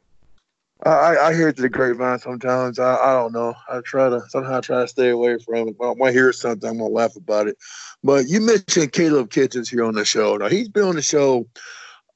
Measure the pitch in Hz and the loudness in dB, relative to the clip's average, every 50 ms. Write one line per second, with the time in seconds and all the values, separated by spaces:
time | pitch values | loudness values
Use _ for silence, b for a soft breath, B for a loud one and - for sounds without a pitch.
0 | _ _ _ - _ _ - _ _ _ _ _ _ _ _ _ - 156 160 143 | _ _ _ -20 _ _ -20 _ _ _ _ _ _ _ _ _ 0 2 2 4
1 | 147 165 165 135 143 160 160 165 165 156 143 - 127 123 113 - 131 127 120 117 | 4 4 4 4 2 2 2 2 2 0 0 0 -2 -2 0 0 0 0 0 0
2 | 127 127 127 123 - 127 127 123 123 127 127 127 127 127 120 131 127 127 127 113 | -2 -2 -2 -4 -6 -10 -10 -6 -4 -2 -2 0 -2 -4 -4 -2 0 0 2 2
3 | 127 135 135 127 120 113 117 117 117 117 117 - - - 127 127 117 - - 139 | 2 2 2 2 0 -2 -4 -4 -4 -4 -6 -8 -12 -12 -12 -10 -10 -6 0 0
4 | 135 131 123 120 107 107 - 139 135 131 131 127 120 - 135 127 123 120 - - | 2 2 2 -2 -4 -6 -8 -6 -6 -4 -6 -6 -4 -2 -2 -2 -2 -2 0 2
5 | 127 123 120 117 120 120 120 113 117 - 113 117 117 113 107 - 120 123 120 117 | 2 2 2 2 2 0 0 -2 -4 -4 -4 -4 -4 -4 -6 -4 -4 -4 -2 0
6 | 131 131 123 127 131 127 120 - - 123 117 101 98 113 113 113 110 107 104 113 | 0 2 4 4 4 4 2 0 -4 -4 -4 -4 -6 -8 -6 -4 -4 -2 0 0
7 | 117 110 - 104 90 - 107 107 107 104 101 - B B B B B B B B | 0 -2 -2 -6 -6 -4 -2 0 0 -2 -4 -8 B B B B B B B B
8 | - 135 139 139 131 127 170 220 214 226 233 196 190 - - 180 160 135 - - | 0 2 2 4 2 2 0 0 2 4 2 2 2 0 0 0 0 0 0 0
9 | 170 160 151 143 123 104 - 143 135 127 - 127 117 - 127 120 117 113 110 107 | 2 2 2 2 0 0 0 0 0 0 0 -6 -8 -4 -4 -2 -2 0 -2 -2
10 | 104 - - 120 123 123 104 104 101 104 147 202 240 214 - 208 202 190 175 156 | -2 -2 0 0 2 2 0 0 0 0 0 -2 -2 -2 0 0 2 2 0 -2
11 | 143 - - 147 143 139 131 123 117 - B B B B B B B B B B | -2 0 0 2 2 4 2 0 -2 -6 B B B B B B B B B B
12 | B _ _ | B _ _